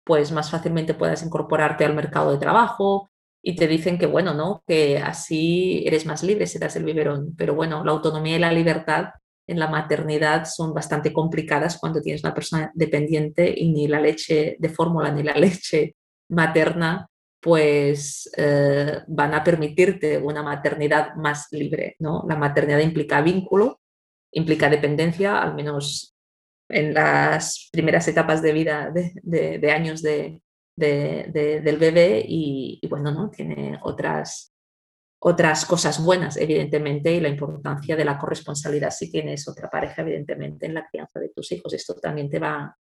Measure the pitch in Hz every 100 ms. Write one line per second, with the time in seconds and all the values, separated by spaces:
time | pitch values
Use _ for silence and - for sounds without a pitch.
0 | - 151 147 156 156 165 165 165 160 160
1 | 165 156 165 165 156 156 151 156 151 151
2 | 147 156 151 143 151 208 233 - 196 196
3 | - _ _ _ - 170 160 160 180 175
4 | 160 147 180 147 170 208 - 160 143 139
5 | 143 160 - 156 165 175 185 160 160 156
6 | 160 151 175 208 175 165 160 170 160 160
7 | 151 143 147 - 160 147 160 151 151 156
8 | 160 156 156 165 170 165 165 151 - 156
9 | 185 - _ _ - 170 156 151 156 151
10 | 156 151 156 165 165 - 160 156 - 151
11 | 151 160 160 160 151 147 165 - 165 160
12 | 156 151 156 160 - 160 156 165 156 151
13 | 151 156 151 160 175 - 165 147 147 147
14 | 151 156 - 151 156 - 165 165 165 165
15 | 147 147 147 143 185 175 - 160 - -
16 | _ _ - 170 160 160 156 170 165 190
17 | - _ _ _ 165 160 151 147 143 147
18 | 143 - - - 147 143 143 143 147 147
19 | - 147 147 151 170 165 151 151 185 185
20 | 151 147 147 151 147 143 147 151 147 151
21 | 151 160 151 147 - 151 151 - - -
22 | 156 165 175 151 143 147 143 147 160 160
23 | 147 143 160 190 185 190 247 - _ _
24 | _ _ _ 156 160 156 147 147 147 147
25 | 165 170 196 208 - 151 147 143 143 -
26 | - _ _ _ _ _ - 151 151 151
27 | 151 147 151 156 160 - - 165 160 170
28 | 165 156 160 156 160 156 160 147 151 170
29 | 175 - 175 160 156 160 147 156 160 160
30 | 156 147 151 160 _ _ _ - 151 143
31 | 147 160 - 156 147 151 151 151 165 170
32 | 175 220 - 165 147 135 - - 160 147
33 | 147 156 208 - 156 147 139 - 156 -
34 | 80 78 - - - _ _ _ _ _
35 | _ _ 175 170 160 156 - 170 151 156
36 | 165 180 156 151 156 156 151 151 147 147
37 | 165 170 151 143 143 156 147 143 - 160
38 | 147 143 - 156 - 147 151 147 151 -
39 | 165 160 147 147 151 - - 156 147 160
40 | 160 147 147 147 143 151 156 160 - 156
41 | 156 - - - 151 - 151 156 - 151
42 | 160 151 143 160 156 147 147 - _